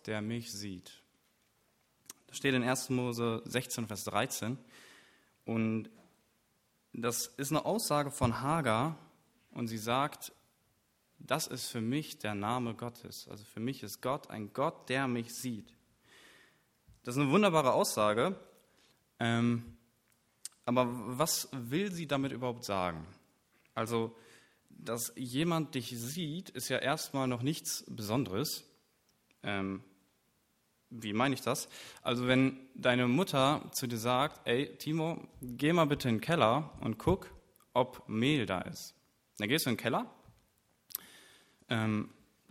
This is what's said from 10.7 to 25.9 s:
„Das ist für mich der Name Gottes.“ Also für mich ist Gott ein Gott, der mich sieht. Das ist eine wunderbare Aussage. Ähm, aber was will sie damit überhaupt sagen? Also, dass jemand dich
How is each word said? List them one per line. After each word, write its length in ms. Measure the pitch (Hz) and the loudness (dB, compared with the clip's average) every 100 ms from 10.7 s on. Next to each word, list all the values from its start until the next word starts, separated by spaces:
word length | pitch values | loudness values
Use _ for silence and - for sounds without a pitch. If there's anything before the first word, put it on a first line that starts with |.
| _ _ _ _ _ - | _ _ _ _ _ -2
„Das 220 | 139 - | -2 -2
ist 220 | 127 - | -6 -6
für 100 | 120 | -4
mich 380 | 110 143 151 - | 0 -2 -4 -8
der 180 | 107 101 | -6 -2
Name 380 | 104 123 117 | -2 0 -2
Gottes.“ 560 | 107 120 117 - - - | -6 -10 -10 -16 -16 -14
Also 160 | 104 101 | -16 -14
für 160 | - | -6
mich 200 | 120 131 | -6 -6
ist 200 | 104 - | -10 -6
Gott 280 | 127 147 - | -4 -4 -6
ein 220 | 110 101 | -10 -8
Gott, 380 | - 151 160 - | -2 -2 -2 -4
der 180 | 131 135 | -2 0
mich 260 | 120 117 | -2 -4
sieht. 400 | - 127 110 - _ _ _ _ - - - - _ _ _ _ - | -8 -8 -8 -12 _ _ _ _ -20 -20 -20 -20 _ _ _ _ -14
Das 120 | - 127 | -4 2
ist 60 | |
eine 100 | 143 | 4
wunderbare 400 | 180 202 160 131 | 6 6 6 6
Aussage. 680 | 127 202 - 107 107 160 190 - - _ _ _ _ _ - | 4 2 4 4 4 2 0 -10 -20 _ _ _ _ _ -2
Ähm, 580 | 117 117 120 120 117 - _ _ _ _ _ _ - _ - | 0 2 2 0 -4 -18 _ _ _ _ _ _ -20 _ 0
aber 240 | 123 123 123 110 127 | 2 2 0 -6 -2
was 300 | 160 - - | 0 0 -4
will 400 | 135 117 151 202 | -8 -2 -2 -2
sie 140 | 175 147 | -4 -2
damit 260 | 139 135 | 0 0
überhaupt 320 | 117 123 117 - | -2 -4 -4 -2
sagen? 420 | 98 90 82 82 - _ _ _ _ _ | 0 2 -2 -8 -16 _ _ _ _ _
Also, 440 | - 113 117 113 - - - _ _ _ | -4 0 0 -2 -6 -20 -20 _ _ _
dass 440 | - 107 117 - - | -14 -6 -4 -4 -6
jemand 600 | 123 131 170 165 147 135 | -4 0 2 2 0 -4
dich 220 | 117 | -6